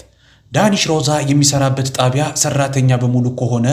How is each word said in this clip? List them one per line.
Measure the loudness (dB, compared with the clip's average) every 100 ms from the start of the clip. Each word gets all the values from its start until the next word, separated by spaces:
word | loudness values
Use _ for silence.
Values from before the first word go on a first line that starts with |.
| -20 _ _ _ _
ዳኒሽ | 0 2 2 0
ሮዛ | 0 0 0
የሚሰራበት | 0 2 2 2 0 0 -2
ጣቢያ | 0 0 0 -2 -2
ሰራተኛ | -2 -2 -2 0 2 2
በሙሉ | 0 0 -2 -2
ከሆነ | -2 0 0